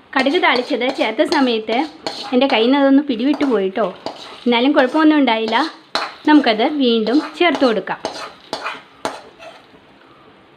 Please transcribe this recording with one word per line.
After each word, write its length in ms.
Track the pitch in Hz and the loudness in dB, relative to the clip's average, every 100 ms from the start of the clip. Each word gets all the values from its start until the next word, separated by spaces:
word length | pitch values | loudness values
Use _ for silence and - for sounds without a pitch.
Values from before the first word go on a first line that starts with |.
| - | -8
കടുക് 240 | 277 262 349 | -2 0 0
താളിച്ചത് 400 | 339 247 247 285 247 262 | 2 0 -2 -4 -2 -2
ചേർത്ത 240 | 240 226 302 | -2 0 0
സമയത്ത് 460 | 302 254 226 220 233 302 - - - - | 2 0 0 -2 -4 -4 -8 -14 -12 -4
എൻ്റെ 120 | 254 269 | 0 2
കയ്യിൽ 160 | 233 226 | 2 2
നിന്ന് 100 | 285 | 4
അതൊന്ന് 200 | 277 269 285 | 4 4 2
പിടിവിട്ട് 360 | 226 262 294 285 | -2 -2 -2 -2
പോയിട്ടോ. 340 | 214 190 196 190 190 - - - - | 0 -2 -2 -4 -6 -14 -14 -20 -8
എന്നാലും 260 | 247 233 254 294 | -2 2 2 2
കുഴപ്പമൊന്നും 420 | 254 311 311 302 | 2 4 4 4
ഉണ്ടായില്ല. 340 | 262 226 220 226 320 - - - - - - | 2 0 0 -2 -2 -6 -10 -8 -8 -4 4
നമുക്കത് 340 | 302 240 208 262 302 | 4 4 2 0 0
വീണ്ടും 360 | 254 226 214 277 285 - | 0 2 0 0 -2 0
ചേർത്ത് 260 | 349 269 262 | 0 2 0
കൊടുക്കാം. 300 | 202 185 170 - - - - - - - - - - - - - - - - - - - - - - - - - | 0 -4 -8 -10 -12 -16 -18 -16 -12 -12 -12 -18 -12 -10 -10 -18 -20 -20 -20 -20 -20 -20 -20 -20 -20 -20 -20 -20